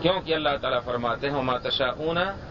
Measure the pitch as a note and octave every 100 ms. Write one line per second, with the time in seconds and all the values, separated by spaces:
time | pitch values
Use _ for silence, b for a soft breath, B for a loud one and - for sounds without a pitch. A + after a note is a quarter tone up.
0 | D#3+ F#3+ D#3 D#3 D3+ C#3 C3 B2+ A#2+ A#2+
1 | A#2+ A2+ C#3 C#3+ C3 B2 B2 - B2+ B2
2 | D#3 E3+ F#3+ G3 -